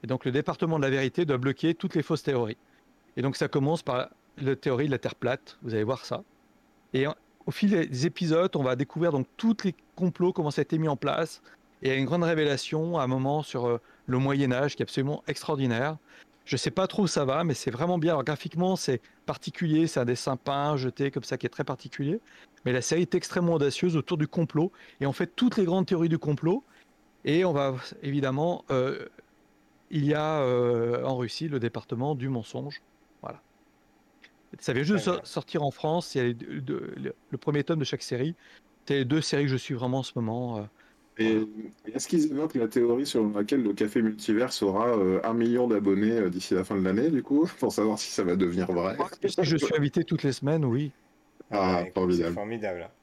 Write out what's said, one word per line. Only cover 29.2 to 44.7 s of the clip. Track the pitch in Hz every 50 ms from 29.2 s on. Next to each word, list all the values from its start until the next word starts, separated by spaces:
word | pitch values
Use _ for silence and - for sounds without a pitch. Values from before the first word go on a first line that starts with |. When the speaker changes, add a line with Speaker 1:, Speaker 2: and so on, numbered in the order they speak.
| - _ _ _ _ _ _ _ _ _ _ _ _ _
Speaker 1:
il | - 160 143
y | 143 151
a, | 151 151 156 156 151
euh, | 139 127 123 123 123 120 120 117 117 117 120 123 123
en | 135 135
Russie | 127 123 110 - - 160 165
le | 143 131
département | 113 117 - 113 - _ 131 113 127 143 156
du | 131 123 135
mensonge. | 135 120 110 - - 127 131 143 139 - _ _ _ _ _ _ _ _ -
Voilà. | - - - _ _ _ _ _ _ _ _ _ _ _ _ _ _ _ _ - - _ _ _ _ - -
Ça | - - 131
vient | 123 143
juste | 156 208 196 -
Speaker 2:
Très | 190 180
Speaker 1:
de |
Speaker 2:
bien. | - -
Speaker 1:
so-, | - -
sortir | 156 139 - - 175 151
en | 143
France. | 131 - - 156 160 170 160 - -
Il | 139
y |
a | 123
les | 120 120
deux, | 117 - - 135 147
deux, | 135 131 147 127 - - 127
le, | 131 135 131 - _ _ _
le | - 131
premier | - - 147 147 139
tome | - 170 160
de | 139
chaque | - - 131 -
série. | - 131 120 131 156 170 _ - - - - _ _ _ _ _
C'est | - 139
les | 139 135
deux | 120 143 160 151
séries | - - 143 147
que | 139
je | 131
suis | 127 - - 139
vraiment | 120 127 127 127 135
en | 127
ce | - -
moment, | 127 117 110 110 123 127 123 117 107
euh, | 104 107 _ _ _ _ _ _ _ _ _ -
Speaker 3:
Et, | 110 110 110
Speaker 1:
voilà. | 110 110 107 107 107 110 - - _ _ 110
Speaker 3:
et | 110
est-ce | - - -
qu'ils | - 170 151 156
évoquent | 143 139 156 160 -
la | 131 117 110
théorie | - 131 120 120 120 127 143
selon | 143 - 123 110 104
laquelle | 104 104 101 104 143 139 120
le | 104 101
Café | - 107 104 - 131 113
Multivers | 110 107 107 - - 107 107 123 123 - - 110
aura, | 98